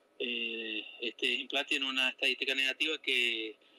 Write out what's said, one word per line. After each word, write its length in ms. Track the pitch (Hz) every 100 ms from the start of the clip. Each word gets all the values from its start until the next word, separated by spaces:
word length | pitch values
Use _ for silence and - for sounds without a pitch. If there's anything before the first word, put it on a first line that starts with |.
| _ -
Eh, 680 | 120 120 117 113 110 107 - -
este 340 | 117 - 127
ejemplar 320 | 123 135 139 143
tiene 220 | 147 135
una 220 | 131 131
estadística 440 | - 139 127 127
negativa 420 | 135 135 131 156 156
que 580 | - 127 120 113 110 - -